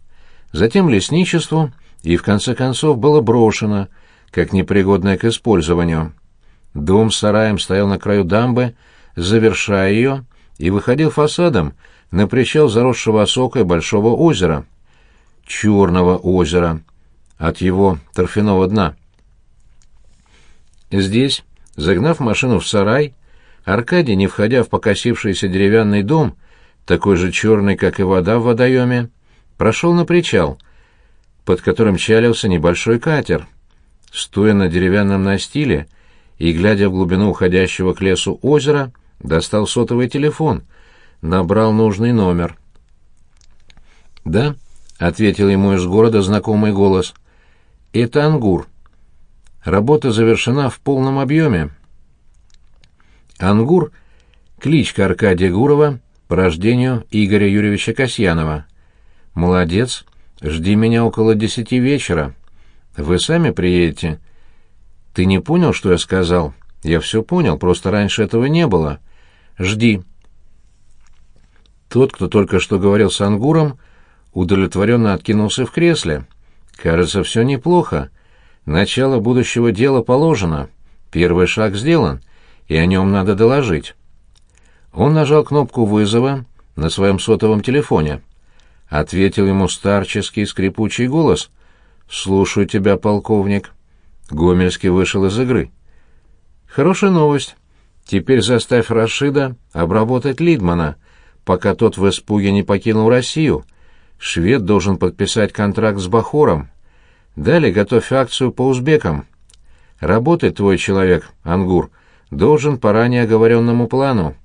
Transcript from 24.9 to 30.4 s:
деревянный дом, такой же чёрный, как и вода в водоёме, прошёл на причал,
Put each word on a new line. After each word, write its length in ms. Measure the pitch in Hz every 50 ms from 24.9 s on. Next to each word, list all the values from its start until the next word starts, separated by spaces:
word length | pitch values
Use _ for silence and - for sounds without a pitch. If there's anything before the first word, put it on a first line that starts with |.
| 98 - - 123 113 - - 104 92 - - 95
деревянный 540 | 90 95 101 98 107 113 113 104 101 104 98
дом, 340 | 104 151 160 147 92 - - - - _ _ _ _ _ _ _
такой 320 | - 87 82 - 101 98
же 160 | 85 90 90 -
чёрный, 420 | - - 107 110 104 98 101 95
как 260 | - - 90 - -
и 20 | 98
вода 360 | 92 95 92 85 95 110 120
в 40 | 113
водоёме, 640 | 123 120 117 123 127 127 127 123 123 123 123 117 120 - _ _ _ _ _ _ _ _
прошёл 380 | - - 110 - - - 170 175
на 100 | 175 165
причал, 540 | 165 170 175 165 - - 98